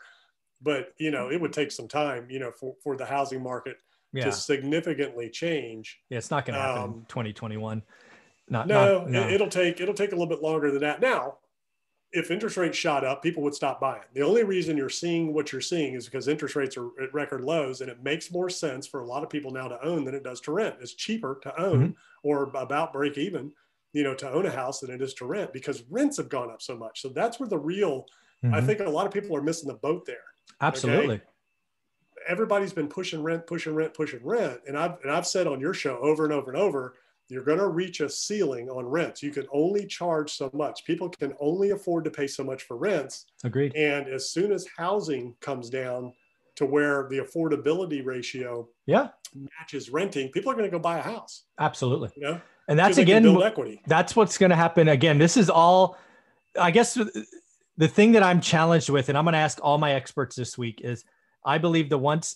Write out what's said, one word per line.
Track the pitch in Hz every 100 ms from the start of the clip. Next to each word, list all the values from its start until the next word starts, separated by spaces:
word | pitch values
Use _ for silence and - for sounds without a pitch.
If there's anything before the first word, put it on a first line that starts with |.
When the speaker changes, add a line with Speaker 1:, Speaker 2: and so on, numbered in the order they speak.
| - _ _ _ _ _
Speaker 1:
but, | 131 139 - -
you | 156
know, | 135 123
it | 170
would | 160
take | 151 147
some | - 113
time, | 147 147 123 123
you | 135
know, | 127
for, | - 131 -
for | 147 131
the | 120
housing | 139 131 131
market | 127 123 131 117 _ _ _
Speaker 2:
Yeah. | 135 117
Speaker 1:
to |
significantly | 98 - 139 139 160 170 139 139 120 113
change. | - 170 156 117 113 110 - -
Speaker 2:
Yeah, | 120
it's | -
not | 147 139
gonna | 135
happen | 135 123
in | 123
Speaker 1:
Um, | 113 117
Speaker 2:
twenty | 127 107
twenty-one. | 101 113 107 110 110 - _ - - _ _ -
Not, | 120 160
Speaker 1:
No, | 202 196 185
Speaker 2:
not, | 175
no. | 127 190
Speaker 1:
it, |
it'll | 196 202
take, | 180 175 170
it'll | 185
take | 196 202
a | 180
little | 165
bit | 147
longer | 156 156 147
than | 139
that. | 147 147
Now, | 254 190 127 - _ _ _ _ _ _ _
if | 170 165
interest | 180 220 190
rates | 165 -
shot | 165 143
up, | 131 139
people | 170 160
would | 143
stop | 143 139 127
buying. | 135 117 -
The | 131
only | 151 233 208
reason | 185 160 151
you're | 131
seeing | - 170 170 160
what | 151 147
you're | 131
seeing | - 175 139 127
is | 113
because | 131 120
interest | 151 139 147
rates | 135 127
are | 120 131
at | 131
record | 147 143 131
lows, | 131 165 135 127
and | 127
it | 120
makes | 135 160 -
more | 175 180
sense | 180 156 131 -
for | 139
a | 120
lot | 135
of | 156
people | 151 135
now | 131 127
to | 123 147
own | 170 131
than | 139
it |
does | 131 123
to | -
rent. | 175 196 -
It's | 120 -
cheaper | - 220 135 139
to | 147 151
own | 190 143 175
Speaker 2:
Mm-hmm. | - _ _ 147
Speaker 1:
or | 143
about | 139 135 123 143 160
break | 135 143 139
even, | 185 156 143 - _ _ _
you | 147
know, | 139 131
to | 135
own | 147 190
a |
house | 127 127 -
than | 127
it | 127
is | 135 -
to | 127
rent | 196 180
because | 131 147 123 123
rents | 214 294 285
have | 131
gone | 135 120
up | 113
so | - 120
much. | 113 -
So | 135
that's | 139 226 -
where | 247
the | 165
real, | 147 190 185 131 - _ _ -
I | 123
Speaker 2:
Mm-hmm. | 151 131
Speaker 1:
think | 214
a | 190
lot | 151 196
of |
people | 196 202 147
are |
missing | 147 160 139
the | 123
boat | 139 175 -
there. | 120
Okay? | - _ _ -
Speaker 2:
Absolutely. | 151 135 127 156 139 104 _ _ _ _ _ _ _ _ _ - 165
Speaker 1:
Everybody's | 180 220 202 190
been | 170 147
pushing | - 180 160
rent, | 156 165 165
pushing | 170 160 156
rent, | 156
pushing | - 151 120
rent. | 135 233 160 123 139
And | 143
I've, | 170 165
and | 139
I've | 160 170
said | 190 156
on | 135
your | 151
show | 190 143 120
over | 143 156
and | 156
over | 143 131
and | 143
over, | 202 143 127 - _ _ _
you're | 127
gonna | 131 165 196
reach | 165 185 175
a | 143
ceiling | - - 208 170 123 127
on | 127 123
rents. | 165 135 -
You | 143
can | 139 127
only | 143 170 202 196
charge | - 175 160 151
so | - 135
much. | 143 143 - -
People | 170 180
can | - 139 -
only | 147 180 196
afford | 196 180 165 156
to |
pay | 147 139
so | -
much | 135 131
for | - 120
rents. | 190 170 131 - - _
Speaker 2:
Agreed. | 123 127 143 151
Speaker 1:
And | 151 143 135
as | 131 -
soon | 165 202
as | 185 - -
housing | 175 208 160 127 120 -
comes | - 131 117
down | 131 127 123 127 - _ _ _ -
to | 135
where | 147 147 139 127
the | 135
affordability | 131 170 160 147 135 175 180 143 127
ratio | 127 123 131 123 120 117 _ -
Speaker 2:
Yeah. | 196 285 _ - 135 135 160
Speaker 1:
matches | 156 143 117
renting, | 147 196 143 131
people | 185 262
are | 233
gonna | 196
go | 170
buy | 170 165
a |
house. | 151 220 - - _ -
Speaker 2:
Absolutely. | 156 - 123 147 117 -
Speaker 1:
You |
know? | 143 170 - _ -
Speaker 2:
And | 151
that's, | 196
Speaker 1:
'Cause | 190
they | 180
can | 214
Speaker 2:
again, |
Speaker 1:
build | 220 185
Speaker 2:
wh- | 208
Speaker 1:
equity. | 180 117 - 139
Speaker 2:
that's | 160 180 233
what's | 214 -
gonna | 185 170
happen. | 165 170 156
Again, | 139 160 147
this | 165 247
is | 180
all, | 165 170 185 185 - - _ _ _ _ -
I | 175
guess, | 190 226 247
the, | 214 214 214 - _ _ _ -
the | 156
thing | - 220
that | 226
I'm | 185 175
challenged | - 160 165 170 -
with, | 139 131
and | 139
I'm | 170
gonna | 160
ask | 151 -
all | 147 147
my | 151
experts | 139 - - 123 -
this | 120 -
week, | 117 107
is | 123 113 _ _ _ _ -
I | 156
believe | 170 165 143
the | 147
once | 139 160 -